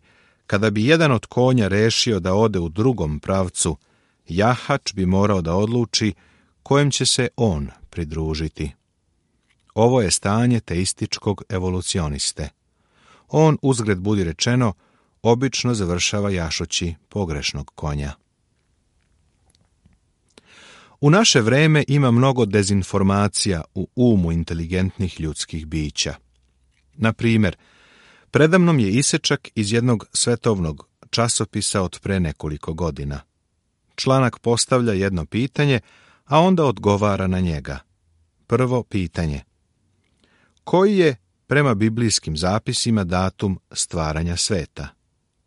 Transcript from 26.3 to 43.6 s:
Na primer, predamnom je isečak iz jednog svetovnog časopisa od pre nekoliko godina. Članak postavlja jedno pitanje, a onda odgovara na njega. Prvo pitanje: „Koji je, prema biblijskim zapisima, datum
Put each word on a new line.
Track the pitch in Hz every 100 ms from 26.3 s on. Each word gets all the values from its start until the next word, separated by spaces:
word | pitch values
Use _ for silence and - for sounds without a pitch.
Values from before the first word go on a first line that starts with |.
| _ _ _ _ _ _ -
Na | 110
primer, | 107 117 113 101 - _ _ _ _ _ _ _
predamnom | 127 156 185 175 156
je | 101
isečak | 110 139 160 - 143 - -
iz | 101
jednog | 117 123 110 -
svetovnog | - - 120 123 101 80 76 - _ -
časopisa | - 117 - 110 107 - 107
od | 90 -
pre | - 95
nekoliko | 85 - 78 76 -
godina. | 80 85 73 71 69 - _ _ _ _ _ _ -
Članak | 131 131 127 -
postavlja | - 117 - 127 117
jedno | 98 98 92 78
pitanje, | 107 131 - 147 123 - _ _ _ _
a | 147
onda | 180 180 147
odgovara | 101 101 101 104 98 95
na | 92
njega. | 90 76 65 69 - _ _ _ _ _ -
Prvo | 117 127 127
pitanje: | - 101 87 - 80 71 - _ _ _ _ _ _ _ _ _ _ _
„Koji | - 170 196 202
je, | 165 123 _ _ -
prema | 135 143
biblijskim | 104 110 113 117 - - 78
zapisima, | 90 107 - 120 117 110
datum | 92 90 95 - 104 90